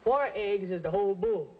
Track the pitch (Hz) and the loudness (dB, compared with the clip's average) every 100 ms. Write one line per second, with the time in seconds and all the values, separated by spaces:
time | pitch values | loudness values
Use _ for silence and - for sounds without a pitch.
0 | - 269 277 196 208 202 185 180 165 180 | 2 2 2 -2 -2 -2 -2 -4 -2 0
1 | 202 196 214 208 147 | 0 0 0 0 -4